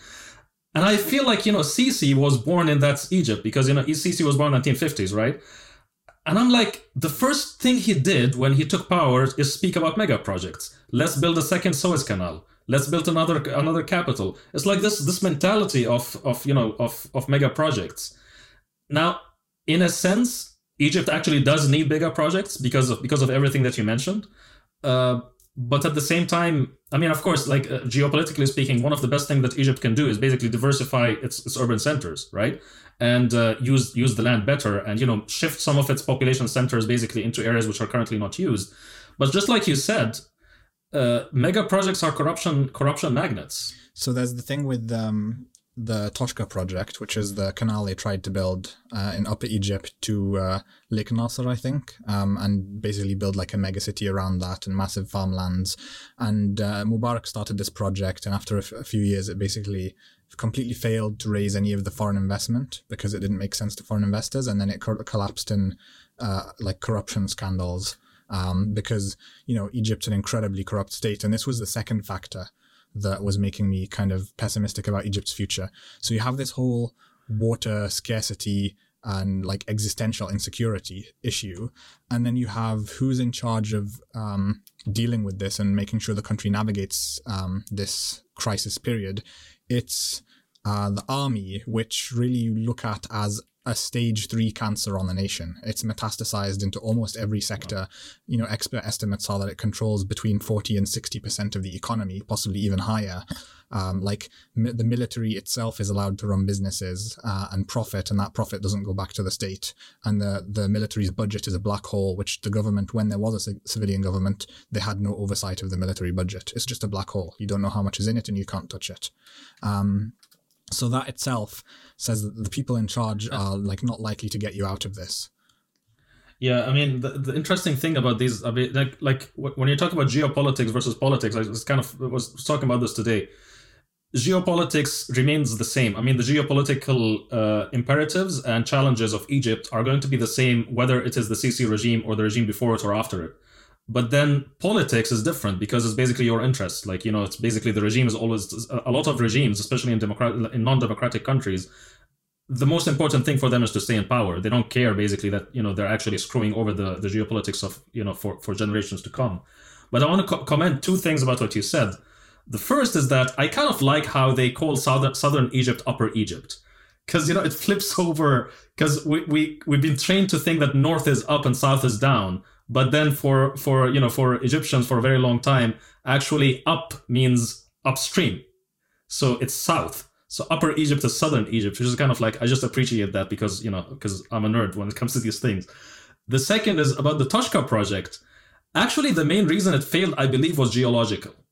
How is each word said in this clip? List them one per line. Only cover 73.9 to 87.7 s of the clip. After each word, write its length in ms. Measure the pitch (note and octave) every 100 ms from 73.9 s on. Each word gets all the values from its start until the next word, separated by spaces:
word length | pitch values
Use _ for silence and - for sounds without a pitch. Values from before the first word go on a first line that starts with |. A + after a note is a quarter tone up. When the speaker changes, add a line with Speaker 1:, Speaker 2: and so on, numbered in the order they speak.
| - G2
Speaker 2:
of 260 | F#2+ G2 -
pessimistic 520 | A2 G#2+ G2+ - G2+
about 180 | G2+ G2+
Egypt's 260 | G2 -
future. 380 | - G2 - F#2+ - - -
So 120 | -
you 60 | A2+
have 180 | B2 C3+
this 140 | C3
whole 420 | - B2+ A#2+ A#2 _ _ _ -
water 600 | G#2+ A2+ A2+ A2 G#2 G2+
scarcity 840 | - - A2 - G2 G#2 G2+ G2 - _ _
and, 420 | G#2 F#2+ G2 F#2+ F#2+
like, 180 | G2 -
existential 600 | G#2+ G#2 - A2+ - G2
insecurity 760 | G2+ - - A2+ G2 - F#2 - _
issue, 460 | A#2+ - G2 F2+ A#2 - - _ -
and 160 | A#2+ A#2+
then 80 |
you 140 | B2 A2+
have 420 | A2+ A2+ A2 G#2+ -
who's 220 | C3+ B2+
in 100 | A#2+
charge 440 | - A#2+ A2 G#2+
of, 260 | G#2+ G2+ A#2 _
um, 500 | A2+ G#2+ G2+ G2 G2+ - _ -
dealing 320 | G#2 A#2 A#2
with 160 | G2+ F#2+
this 220 | G2 -
and 160 | G2+ G2+
making 240 | G2+ A2
sure 160 | - G#2
the 40 |
country 300 | - G#2+ G#2
navigates, 680 | G2+ G#2+ G2+ G2 - - - A#2+
um, 380 | F#2+ F#2 G2 -